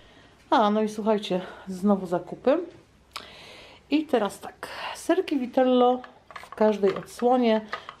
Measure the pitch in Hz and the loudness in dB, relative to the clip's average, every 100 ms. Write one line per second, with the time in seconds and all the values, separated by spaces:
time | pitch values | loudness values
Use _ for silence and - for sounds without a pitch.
0 | - - - _ _ 285 208 214 214 214 | -20 -20 -20 _ _ 2 4 2 0 -2
1 | 214 208 208 180 180 - 190 185 202 196 | -2 -2 -2 -4 -4 -14 -14 -2 2 2
2 | 180 175 175 - 247 320 349 - _ _ | 0 -4 -4 -4 0 0 -2 -16 _ _
3 | _ - - - - - - - _ 294 | _ -18 -18 -20 -20 -20 -20 -20 _ -4
4 | 302 233 202 - - - - - - - | 0 -2 -2 -6 -16 -16 -14 -10 -10 -8
5 | - 349 381 285 240 262 254 254 247 247 | 0 0 0 -4 -2 2 4 4 4 2
6 | - - _ - - - 214 202 196 185 | -6 -20 _ -20 -18 0 2 4 0 0
7 | - - 240 254 233 220 214 - - - | -8 -2 2 4 4 2 0 -12 -14 -2